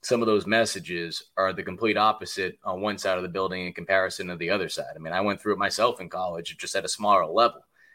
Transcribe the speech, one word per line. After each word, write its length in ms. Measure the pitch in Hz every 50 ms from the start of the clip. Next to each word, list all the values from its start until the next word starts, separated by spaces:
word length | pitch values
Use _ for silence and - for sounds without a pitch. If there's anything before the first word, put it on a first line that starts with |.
some 220 | - - 123 117
of 40 | 113
those 200 | 110 107 101 85
messages 800 | 98 110 117 113 110 - 95 82 85 87 85 85 82 78 - - _ -
are 160 | 95 95 95
the 100 | 92 95
complete 340 | - 95 90 92 113 110 104
opposite 600 | 104 104 107 104 - 92 - - 98 92 90 - _
on 180 | - 101 92 92
one 160 | 101 104 101
side 200 | 95 - 95 92
of 80 | 92 92
the 40 | 87
building 380 | 87 95 95 90 92 90 90
in 60 | 87
comparison 560 | - - 85 98 95 95 95 92 - - 92 90
to 80 | 87
the 120 | 82 85 85
other 200 | 101 101 87 76
side. 240 | - - - - -
I 60 | 80
mean, 120 | 78 80
I 100 | 85 92
went 200 | 101 101 98 -
through 120 | - 107 98
it 40 | 92
myself 420 | 101 95 - 104 113 120 - -
in 80 | 90 82
college, 480 | - 92 92 87 82 85 85 - 80
just 200 | - 87 - -
at 80 | 98 -
a 40 | -
smaller 380 | - 104 104 104 101 92 82
level. 400 | 78 87 110 120 117 - - _ _ _ _ _ _